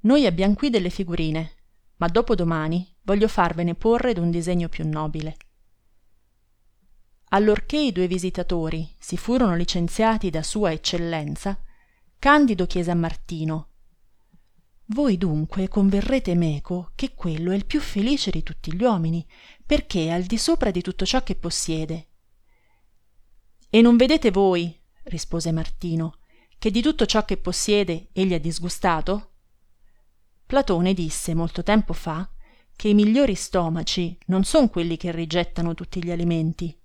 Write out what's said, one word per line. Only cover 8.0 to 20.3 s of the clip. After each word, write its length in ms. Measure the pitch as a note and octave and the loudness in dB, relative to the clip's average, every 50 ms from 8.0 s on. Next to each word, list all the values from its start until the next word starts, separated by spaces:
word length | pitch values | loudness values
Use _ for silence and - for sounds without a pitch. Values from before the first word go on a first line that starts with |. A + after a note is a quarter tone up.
| F#3 | 0
visitatori 800 | F3+ F3 F#3 E3+ F#3 F3 - F3 - F3+ E3+ D#3+ D#3+ D#3 D#3+ D#3+ - - - | 0 0 -2 -2 -4 -4 -4 -2 -2 0 0 -2 -2 -4 -6 -6 -8 -12 -18
si 160 | - - - | -12 -8 -8
furono 400 | F3 - - A#3+ C4 B3 G3+ E3+ | -6 -2 0 2 2 4 2 2
licenziati 720 | E3+ F3 - - F3+ E3+ D#3+ - - A3 A3 A3+ G#3+ G#3 F#3 | 0 0 -2 0 -2 -2 -2 0 0 2 2 2 0 -2 -2
da 140 | D3+ D#3+ D#3 | -4 -4 -6
Sua 260 | - - G#3+ G#3 F3+ | -4 -2 0 0 0
Eccellenza, 920 | D#3+ D#3+ - - - E3+ E3+ E3+ E3 D#3+ D3+ D3 D3 - - G3 G3 - - - - _ _ _ _ _ _ _ _ _ | 0 -2 -4 -4 -4 -2 -4 -2 -4 -4 -4 -6 -8 -6 -4 -4 -4 -4 -6 -10 -14 _ _ _ _ _ _ _ _ _
Candido 460 | - C4+ D4 D4+ D4 B3 G#3+ E3+ F3+ | 4 6 6 8 6 4 4 2 0
chiese 260 | F3 - F#3 F3 E3+ F3 | 0 0 -2 0 0 0
a 20 | |
Martino: 760 | E3+ E3 E3 - - - - E3+ D#3+ D#3 D#3 D#3 D#3+ D#3 - _ _ - _ _ _ _ _ _ _ _ _ _ - _ _ _ _ _ _ _ _ - - | 0 0 -2 -4 -6 -8 -8 -6 -4 -4 -4 -4 -4 -8 -10 _ _ -20 _ _ _ _ _ _ _ _ _ _ -20 _ _ _ _ _ _ _ _ -10 -8
"Voi 280 | G#3+ B3 D4 C4+ G3 | -2 0 2 2 2
dunque 500 | F3 G3+ F3 D3+ D3+ D#3 - - G3+ F#3+ F#3+ | 2 0 0 0 0 -2 -2 -2 -4 -4 -2
converrete 680 | - G#3 G3 G3 G3 G3+ G#3+ - C4 C4 - - F3 | 0 2 2 4 4 2 0 2 0 0 0 2 2
meco 580 | F3 E3+ D#3+ D3+ C#3+ - - F3+ F3+ F3 - - | 2 2 2 0 -4 -4 -6 -6 -6 -6 -10 -8
che 200 | - C4+ C4 - | -6 -6 -6 -6
quello 380 | - - F3+ D#3+ D#3 E3 F3+ F#3 | -6 -6 -4 -4 -2 -2 -2 -2
è 40 | |
il 80 | G3+ G3+ | -2 -2
più 160 | - - D4 | -2 -2 -2
felice 500 | D4 - - G3+ G3 A#3+ D4 C#4 - - | -2 -2 -2 -2 0 0 0 0 0 -2
di 120 | F3+ - - | -2 -2 -2
tutti 320 | - D#3+ - - - D#3 | -4 -6 -8 -8 -6 -4
gli 80 | F3+ A3+ | 0 2
uomini, 440 | B3+ A3 F3+ E3 D#3+ E3 E3+ D#3 - - - - - - _ - | 2 2 2 0 0 -2 -4 -6 -8 -18 -20 -20 -20 -20 _ -2
perché 420 | - D4 D4 D4 - - F#3 D#3+ | 0 0 0 0 -2 -2 -2 0
è 40 | D#3+ | 0
al 140 | E3+ F3 F3+ | -2 -2 -2
di 120 | F3+ | -2